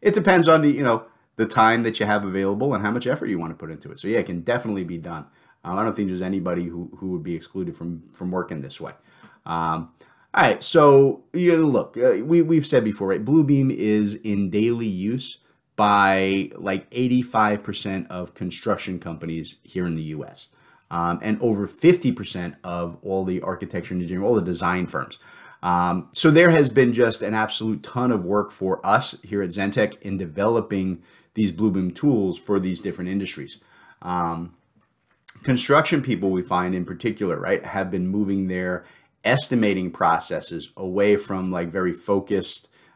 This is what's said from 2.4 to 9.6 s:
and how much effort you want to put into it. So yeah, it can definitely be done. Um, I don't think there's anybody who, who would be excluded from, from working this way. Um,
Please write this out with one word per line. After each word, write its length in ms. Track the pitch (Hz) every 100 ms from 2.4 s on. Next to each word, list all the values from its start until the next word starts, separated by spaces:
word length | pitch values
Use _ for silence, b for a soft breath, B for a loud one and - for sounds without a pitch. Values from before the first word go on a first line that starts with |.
| 95 101 139
and 100 | 110
how 80 | 104
much 160 | 120 120
effort 200 | - 107
you 120 | 92
want 120 | 82
to 40 | 80
put 160 | 82
into 180 | 78 80
it. 100 | -
So 100 | 95
yeah, 100 | 113
it 60 | 92
can 160 | 87
definitely 420 | 82 120 113 98
be 140 | 85 85
done. 280 | 82 82 71 b b b
Um, 140 | 85 92
I 60 |
don't 120 | 113 113
think 140 | 101
there's 120 | 92
anybody 440 | 92 95 87 87 87
who, 260 | 85 87 -
who 140 | 95
would 120 | 90
be 120 | 78 82
excluded 420 | - 95 87 82
from, 260 | 85 82 -
from 200 | - 90
working 280 | 92 85 82
this 220 | 73 -
way. 100 | 76 - b b b b -
Um, 480 | 82